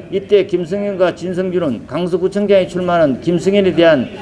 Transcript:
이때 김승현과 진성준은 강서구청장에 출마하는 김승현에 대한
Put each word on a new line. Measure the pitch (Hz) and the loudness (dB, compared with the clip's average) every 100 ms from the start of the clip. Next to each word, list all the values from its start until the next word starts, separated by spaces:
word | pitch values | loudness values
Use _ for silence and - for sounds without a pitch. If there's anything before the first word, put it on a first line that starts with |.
| - | -8
이때 | 190 196 202 196 | -6 2 2 2
김승현과 | 180 160 202 202 185 180 196 | -2 -4 -4 -4 0 0 -2
진성준은 | 175 180 185 180 160 107 - | -6 -4 -2 -2 -2 -4 -6
강서구청장에 | 165 180 175 185 202 202 196 180 | -6 -2 -2 -2 0 2 2 2
출마하는 | 180 180 170 151 117 | -2 0 2 2 0
김승현에 | 165 175 175 202 185 | 0 0 2 2 2
대한 | 160 170 147 110 - | 4 4 4 0 -8